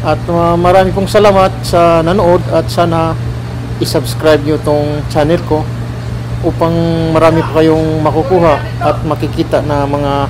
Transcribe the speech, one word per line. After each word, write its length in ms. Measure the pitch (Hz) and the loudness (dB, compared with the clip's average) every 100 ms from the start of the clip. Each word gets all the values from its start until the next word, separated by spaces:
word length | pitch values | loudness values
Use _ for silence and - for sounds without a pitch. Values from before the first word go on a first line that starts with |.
At, 160 | - 151 - | -2 -2 -2
uh, 320 | 170 170 170 | 0 2 2
marami 320 | 175 190 190 | 4 4 2
pong 160 | 190 190 | 0 0
salamat 440 | 214 208 196 185 - | 4 4 4 2 0
sa 400 | - 175 170 165 | -2 2 4 4
nanood 400 | 160 196 175 180 180 | 2 2 2 2 2
at 160 | 165 160 | -2 -2
sana 480 | - 170 165 165 160 - - - - - - | 0 0 0 -2 -2 -6 -8 -8 -10 -8 -6
i-subscribe 640 | - 160 - - 156 151 | -2 -2 -4 -2 2 2
nyo 160 | 143 151 | 2 -2
tong 380 | 156 147 147 147 143 | 0 0 0 -4 -4
channel 320 | 160 147 170 - | 0 2 0 0
ko 160 | 151 156 - - - - - - - | -2 -2 -6 -8 -8 -8 -8 -6 -4
upang 320 | 165 - 165 165 165 165 160 160 | -4 -2 0 0 0 0 0 2
marami 240 | 160 165 | 4 2
pa 240 | 160 160 | 0 2
kayong 400 | 160 160 160 156 | 4 2 0 0
makukuha 800 | 151 156 160 185 170 131 117 - | 0 0 0 2 2 2 -2 -4
at 160 | 151 147 160 | -2 -2 -2
makikita 560 | 147 147 147 156 147 | -4 -4 -4 -2 -2
na 240 | 147 143 139 | 0 -2 0
mga 400 | 143 143 139 139 | -2 -2 -2 -2